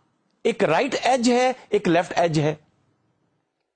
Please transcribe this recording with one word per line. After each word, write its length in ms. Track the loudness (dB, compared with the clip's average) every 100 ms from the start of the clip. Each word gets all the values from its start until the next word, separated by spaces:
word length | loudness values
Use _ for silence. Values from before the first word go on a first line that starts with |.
| _ _ _ _
ایک 200 | -4 -2
right 300 | 0 0 -2 -2
ایج 280 | -2 0 2
ہے، 220 | 2 0 -4 -4
ایک 200 | -2 0
left 240 | 0 0 -2
ایج 240 | 0 0
ہے۔ 140 | -2 -4 _ _ _ _ _ _ _ _ _ _ _